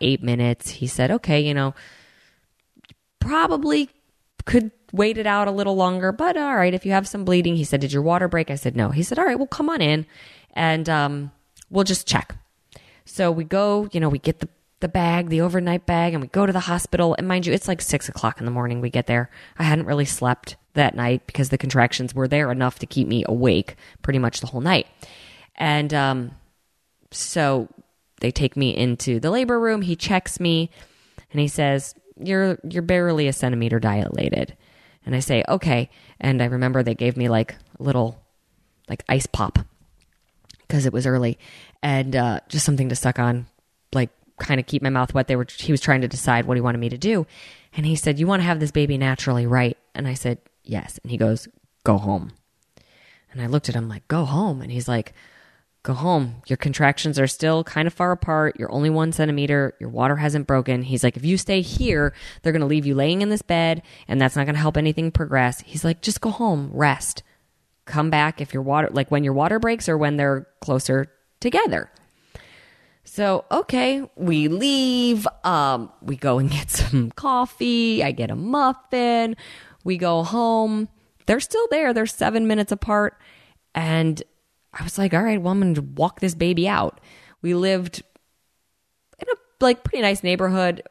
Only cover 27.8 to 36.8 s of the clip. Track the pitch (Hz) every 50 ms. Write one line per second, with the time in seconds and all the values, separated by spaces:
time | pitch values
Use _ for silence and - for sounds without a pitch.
27.8 | - _ _ _ _ _ _ _ - 120 - - 147 131 - 143 139 127 - -
28.8 | 117 127 120 117 - 135 120 117 120 156 196 247 262 233 247 233 226 226 220 214
29.8 | 196 180 170 160 - - 202 180 - - - - 180 170 165 160 165 165 - -
30.8 | - - _ _ _ _ _ - - _ - 147 147 143 - - 147 139 139 139
31.8 | 139 - - _ _ - - - - 185 196 190 196 190 175 - - - 170 175
32.8 | 170 170 180 180 175 175 165 156 151 139 135 - - 123 127 117 117 117 117 117
33.8 | 117 110 101 104 101 - - - - - - - 64 - - - _ _ _ _
34.8 | _ _ _ _ _ 123 127 127 131 - 135 117 - - - 190 - 165 127 120
35.8 | 123 - _ - - - - - - 135 131 127 120 120 127 123 127 127 127 131